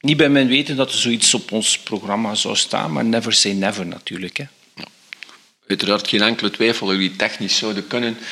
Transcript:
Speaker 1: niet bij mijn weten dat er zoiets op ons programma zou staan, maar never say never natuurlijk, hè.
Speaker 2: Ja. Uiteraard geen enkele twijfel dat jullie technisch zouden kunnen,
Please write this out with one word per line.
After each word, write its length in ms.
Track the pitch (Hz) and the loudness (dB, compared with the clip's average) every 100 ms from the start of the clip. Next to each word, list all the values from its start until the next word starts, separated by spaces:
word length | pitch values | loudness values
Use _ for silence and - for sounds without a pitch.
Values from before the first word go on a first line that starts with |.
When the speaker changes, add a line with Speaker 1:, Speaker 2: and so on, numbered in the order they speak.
Speaker 1:
niet 160 | 135 151 | 0 4
bij 120 | 151 | 6
mijn 200 | 139 131 | 6 4
weten 280 | 131 147 135 | 2 2 -2
dat 160 | 131 | 0
er 60 | - | 0
zoiets 360 | 123 117 - | 0 2 2
op 180 | 120 - | 2 0
ons 260 | 110 104 - | -2 0 -2
programma 560 | - 104 98 101 110 | -2 -6 -2 -2 -2
zou 220 | 107 110 104 | -2 -2 0
staan, 360 | - - - | 0 0 0
maar 120 | 135 | 0
never 280 | 117 117 113 | 2 0 2
say 200 | 104 104 | 2 2
never 340 | 98 95 104 87 | 2 0 -2 -8
natuurlijk, 500 | 85 - - 92 - | -8 -10 -10 -8 -8
hè. 80 | 139 _ _ - | -12 _ _ -20
Speaker 2:
Ja. 80 | - _ _ - - - _ _ _ | -20 _ _ -20 -20 -20 _ _ _
Uiteraard 420 | 98 101 104 - | -2 0 0 0
geen 140 | 110 | 2
enkele 280 | 107 113 104 | 2 0 -4
twijfel 360 | - 117 117 101 | 0 0 2 -2
dat 100 | 98 | 0
jullie 200 | 92 95 | -2 0
technisch 400 | 107 - 98 - | -4 -2 -2 -2
zouden 300 | 110 101 - | -2 -6 -4
kunnen, 300 | 123 120 113 - | -4 -4 -6 -12